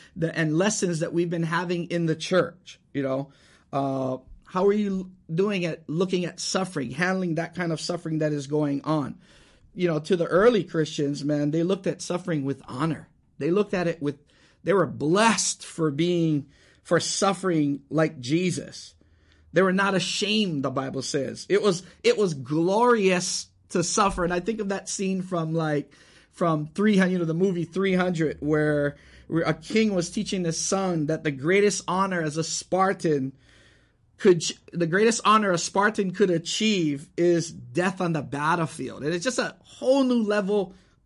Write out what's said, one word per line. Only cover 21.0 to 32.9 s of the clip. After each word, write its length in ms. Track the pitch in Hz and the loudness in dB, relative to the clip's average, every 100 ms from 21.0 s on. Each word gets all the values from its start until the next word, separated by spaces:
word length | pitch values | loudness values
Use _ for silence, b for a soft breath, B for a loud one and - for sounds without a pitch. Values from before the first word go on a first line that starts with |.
says. 460 | - 147 120 110 - | -4 -4 -4 -6 0
It 140 | 196 | 2
was, 180 | 202 165 - B | 2 0 -6 B
it 120 | 233 226 | 0 2
was 200 | 190 139 | 0 -2
glorious 1120 | 123 151 175 208 247 233 185 175 180 - - _ - | -4 0 2 4 4 6 4 2 0 -6 -10 _ -6
to 140 | 180 | -2
suffer. 400 | 165 - 196 185 | 0 2 0 0
And 80 | 175 | -2
I 80 | 180 | -2
think 200 | 185 220 | -2 -4
of 100 | 196 | -4
that 180 | 196 - | -6 -6
scene 360 | - 190 190 | -4 -2 -2
from, 320 | 185 175 160 165 | -2 -4 -2 -2
like, 360 | 156 147 - b b b b | 0 -2 -4 b b b b
from 360 | - 170 156 151 | -2 0 0 -2
three 280 | - 214 190 | 0 4 6
hundred, 160 | 180 | 4
you 40 | 185 | 2
know, 80 | 160 | 0
the 80 | |
movie 320 | 160 196 175 160 | 0 0 0 -4
three 300 | 185 196 185 | -2 0 2
hundred, 420 | 180 160 151 - | 2 0 0 -2
where, 580 | 147 151 151 147 143 - B B B | 0 2 2 2 0 -4 B B B
where 200 | 165 160 | -2 0
a 80 | 156 | -2
king 400 | - 220 220 185 | 0 2 2 0
was 160 | 165 | -2
teaching 340 | 220 - 190 170 | -4 -4 -2 -2
his 140 | 160 | -2
son 480 | - 196 185 165 147 | -2 0 0 0 0
that 160 | 160 | -2
the 80 | 156 | -2
greatest 500 | 135 156 196 202 190 - | -2 2 4 4 0 -2
honor 340 | 185 196 180 | 0 0 -2
as 160 | 156 156 | -2 -4
a 60 | |
Spartan 920 | 160 - - 185 190 | -4 -6 -2 2 2